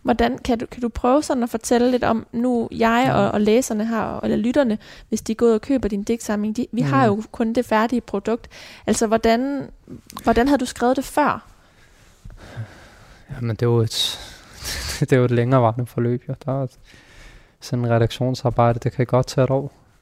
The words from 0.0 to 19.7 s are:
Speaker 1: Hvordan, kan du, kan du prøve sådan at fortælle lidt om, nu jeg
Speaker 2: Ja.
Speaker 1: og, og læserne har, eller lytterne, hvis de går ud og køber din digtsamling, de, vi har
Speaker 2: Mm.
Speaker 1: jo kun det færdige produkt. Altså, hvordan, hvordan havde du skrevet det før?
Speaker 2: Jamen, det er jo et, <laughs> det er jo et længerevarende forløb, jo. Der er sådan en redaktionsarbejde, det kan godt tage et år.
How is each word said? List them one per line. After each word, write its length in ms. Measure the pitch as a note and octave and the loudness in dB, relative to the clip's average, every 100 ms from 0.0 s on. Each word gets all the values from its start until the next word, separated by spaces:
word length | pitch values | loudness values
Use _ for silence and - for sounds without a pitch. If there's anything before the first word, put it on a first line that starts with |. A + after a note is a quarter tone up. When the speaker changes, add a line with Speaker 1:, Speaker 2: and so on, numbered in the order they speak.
Speaker 1:
Hvordan, 360 | C4 A3+ A#3+ C4 | -2 0 0 -2
kan 200 | - A3+ | -2 -2
du, 80 | - | -4
kan 160 | - | -6
du 60 | A#3+ | -6
prøve 340 | - B3 C#4+ | -2 2 2
sådan 200 | D4+ C4+ | 2 -2
at 80 | A#3 | -2
fortælle 400 | A3+ - A#3+ B3 | -4 0 2 2
lidt 140 | B3 | 2
om, 220 | - A3+ - | 0 -2 -4
nu 360 | A#3 B3 A#3+ A3+ | -4 0 0 -2
jeg 320 | A3+ A3+ A#3 B3+ | 0 2 2 2
Speaker 2:
Ja. 80 | |
Speaker 1:
og, 160 | - G3+ | 2 2
og 100 | G#3 | 2
læserne 440 | G#3 A3+ C4+ G#3+ | 2 2 2 -2
har, 360 | A3+ A3+ - - | -2 -4 -4 -4
eller 160 | G#3+ A3 | -2 0
lytterne, 420 | A3+ D4 B3+ G#3 - - - | 0 2 2 0 -6 -20 -6
hvis 140 | G#3+ | -6
de 120 | - | -4
går 120 | A3 A#3 | 0 2
ud 40 | |
og 80 | A3 | 2
køber 280 | - C4+ G#3 | 2 -2 0
din 140 | G3+ | -4
digtsamling, 540 | G#3 A#3 - G#3 G#3+ G#3+ | -4 -4 -4 -4 -4 -4
de, 100 | - | -4
vi 80 | A3 | -2
har 300 | C#3+ C4+ A#3 | 0 4 4
Speaker 2:
Mm. 60 | G3+ | 2
Speaker 1:
jo 60 | - | -4
kun 200 | - A3+ | -4 -2
det 120 | A#3 A#3+ | 0 0
færdige 340 | A3 A3+ A#3+ | 2 2 -2
produkt. 480 | - G3 G#3+ A#3 - - - - - | -4 -4 -4 -4 -6 -20 -20 -8 -2
Altså, 200 | A3+ A3 | 0 2
hvordan, 640 | A3+ A3+ A3+ C4+ C#4 A#3 - - - - - | 2 2 2 0 -4 -8 -14 -18 -18 -18 -6
hvordan 260 | - A3+ C4+ | 0 2 4
havde 100 | C4+ | 2
du 60 | B3 | 0
skrevet 300 | - A#3+ C4 | 0 0 0
det 80 | |
før? 440 | - - C#4 - - - _ _ - _ _ _ - - - - G#2+ - - - - - - | -2 0 0 -2 -8 -20 _ _ -20 _ _ _ -20 -20 -16 -14 -14 -18 -20 -20 -20 -20 -16
Speaker 2:
Jamen, 260 | C#3 A#2 G#2+ | -8 -6 0
det 60 | |
er 40 | A#2+ | 2
jo 80 | A#2 | 2
et, 400 | A2 - - - - - - - | 2 -2 -4 -6 -14 -20 -20 -14
<laughs> 440 | - - - - | -10 -8 -8 -4
det 120 | C#3+ | 2
er 40 | C3 | 4
jo 80 | |
et 60 | B2 | 4
længerevarende 560 | A#2 A#2+ C3 A2+ A#2 A#2+ | 2 2 4 4 0 -4
forløb, 380 | - A#2+ B2 - | -2 -2 -2 -6
jo. 60 | C3+ | -10
Der 180 | C3+ C3+ | -6 -6
er 40 | C3 - - - - - - - _ _ | -6 -10 -20 -20 -20 -20 -20 -20 _ _
sådan 240 | - A#2+ | -6 -2
en 60 | A#2 | 2
redaktionsarbejde, 880 | A#2 A2+ - B2+ C3 A#2+ A2+ A#2 A#2 | 2 2 0 -2 -2 -2 2 2 2
det 140 | A#2+ | -2
kan 140 | - A#2+ | -2 0
godt 200 | B2+ B2+ | 2 2
tage 180 | - | 0
et 60 | B2+ | 2
år. 220 | C3+ C#3+ | 0 -4